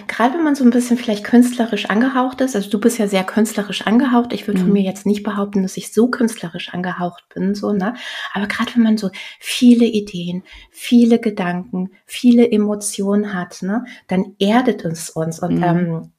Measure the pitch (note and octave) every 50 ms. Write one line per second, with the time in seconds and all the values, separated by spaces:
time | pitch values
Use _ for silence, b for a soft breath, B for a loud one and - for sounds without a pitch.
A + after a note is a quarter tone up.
0 | B - - - A3 C4 C4+ E4+ D#4+ D4+ C#4+ C#4 C4 A#3+ A#3 B3 A#3+ - A#3 A#3+
1 | - - G#3+ G#3 - - - A#3+ B3 B3 - - A3+ A3 - G3 - - F#3+ G#3+
2 | B3+ C4+ C4 C4 B3+ C4 C4 - C4 C4 - G3+ G3 G3+ - G3+ G#3 A#3 A#3 -
3 | G#3+ G3+ G3+ F#3+ F#3+ - - G#3+ G#3 G#3+ - G#3+ G3+ G3 F#3 - - G3 G#3 A#3+
4 | C#4+ B3+ B3 A#3+ A#3+ A#3+ - G3+ - - G3+ F#3 F3+ F3+ G3+ G3+ F#3+ F#3+ F#3+ -
5 | - G3 G#3 G#3 G#3 G#3+ G3+ G3+ G3+ G3+ G3+ G3 F#3+ F#3+ - - - - - G#3+
6 | A3+ B3 B3 - A#3 A3+ A3 - - E3 - F3 - - - F3+ F3+ F3+ F3 F3+
7 | F3+ F3 F3 - _ _ _ F3 F3+ F#3+ G3+ G3+ G3+ G#3 G#3 G3 F#3 G#3 B3 B
8 | B B B B B B B F#3 G3+ G3+ - - A3+ A#3+ - A#3+ A3+ A3 G#3+ G#3+
9 | G3+ F#3 B B B B B B - - - - B3+ A#3+ A#3+ A#3 A#3 A3+ A3+ G#3
10 | G#3 G#3 - F3 F3 F3 F3 F#3 B B B B B B _ - - - B3 A#3+
11 | A#3+ A3+ A#3 A#3 A#3 A3 G#3 - F#3 F3 F3 F3 F3+ - - F#3 F#3 F#3+ b b
12 | b _ - - - B3 A#3+ A#3+ A#3 A#3 G#3+ G#3 G#3 G#3 G#3 G#3 G#3 - - -
13 | G3 G3 G3+ G#3 G#3 G#3 G3 F3+ F3 F3 - - F#3 F#3 G#3 A#3+ B3 B B B
14 | B - F#3 F#3 F#3+ - - _ G3 G3 A3 B3 C4 B3 G#3 - - E3+ D#3+ -
15 | - - - D#3+ E3 E3 E3 - F3+ E3+ E3+ E3+ F3 F3 E3+ F3 F3+ E3+ E3 D#3+
16 | D#3+ - _